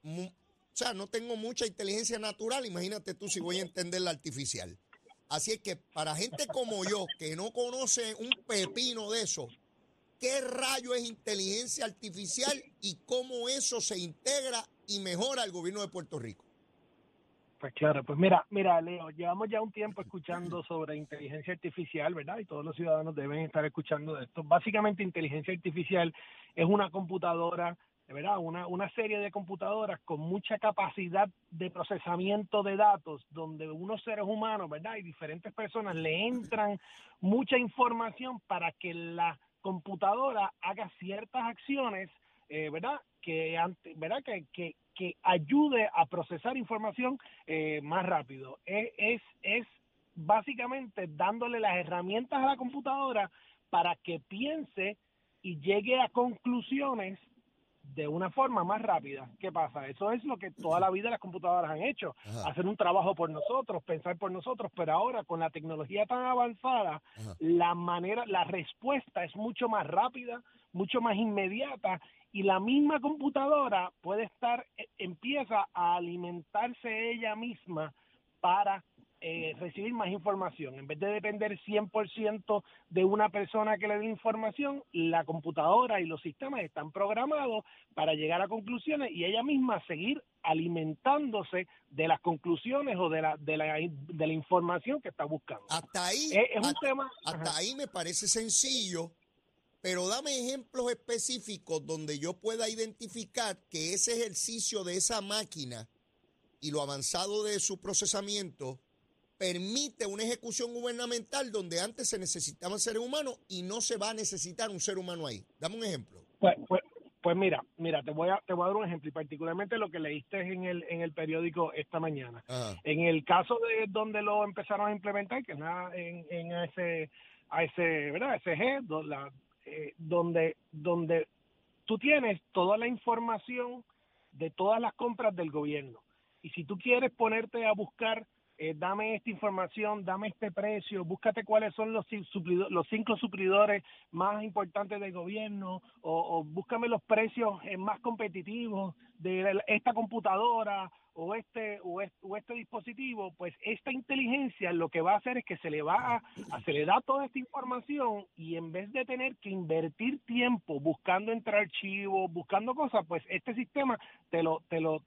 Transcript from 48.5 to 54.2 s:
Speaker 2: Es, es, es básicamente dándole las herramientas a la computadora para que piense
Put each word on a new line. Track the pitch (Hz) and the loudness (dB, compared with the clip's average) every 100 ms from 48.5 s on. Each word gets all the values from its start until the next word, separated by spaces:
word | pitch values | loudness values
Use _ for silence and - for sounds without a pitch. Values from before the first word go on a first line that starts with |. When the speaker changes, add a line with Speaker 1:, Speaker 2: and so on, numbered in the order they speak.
| 139 - | -12 -2
Speaker 2:
Es, | 202 233 - | -2 -2 0
es, | 208 233 - _ | 2 2 -4 _
es | 190 226 220 _ _ _ _ | -2 -2 -2 _ _ _ _
básicamente | 170 156 214 208 254 247 269 247 208 180 | -8 4 4 4 -4 -4 -4 -6 -6 -8
dándole | 151 185 226 240 233 | 0 0 2 -2 2
las | 208 180 | 2 2
herramientas | 156 175 180 214 254 285 | 0 -2 0 -2 0 2
a | 262 | 2
la | 269 | 2
computadora | 247 277 262 269 269 220 190 _ _ _ _ | -2 -4 -2 0 0 0 -2 _ _ _ _
para | 170 170 170 | 2 2 0
que | - | -4
piense | 165 | -6